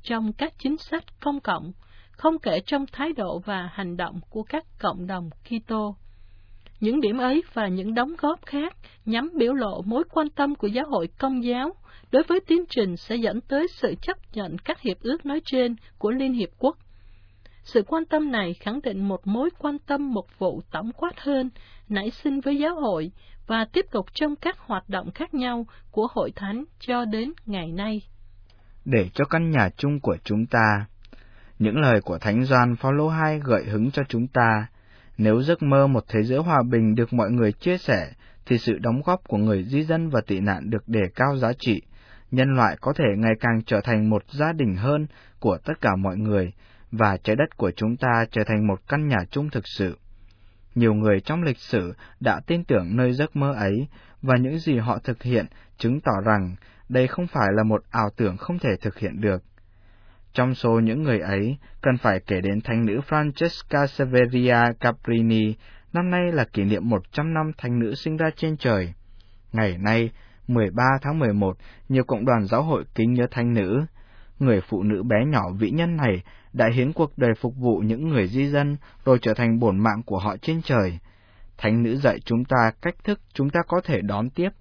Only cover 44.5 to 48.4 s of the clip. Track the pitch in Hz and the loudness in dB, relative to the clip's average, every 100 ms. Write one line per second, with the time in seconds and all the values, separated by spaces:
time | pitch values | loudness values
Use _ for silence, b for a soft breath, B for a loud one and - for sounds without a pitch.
44.5 | 165 123 92 120 147 151 b b b 110 | 2 0 0 0 0 -2 b b b -2
45.5 | 90 - 156 127 95 95 92 107 104 90 | 0 -4 -2 0 2 0 -2 0 0 0
46.5 | - b b b 110 107 98 - 110 156 | -6 b b b 0 2 2 0 2 0
47.5 | - 101 - 110 120 127 117 113 - | 0 -4 0 -2 0 2 2 0 -2